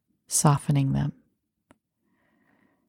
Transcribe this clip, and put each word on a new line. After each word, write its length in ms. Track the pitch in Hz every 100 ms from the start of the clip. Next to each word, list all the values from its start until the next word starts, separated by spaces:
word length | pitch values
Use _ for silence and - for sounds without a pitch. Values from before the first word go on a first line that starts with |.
| _ _ -
softening 680 | - 151 143 - 139 135
them. 200 | 135 147 - _ _ _ _ _ _ _ _ _ _ _ _ _ _ _ _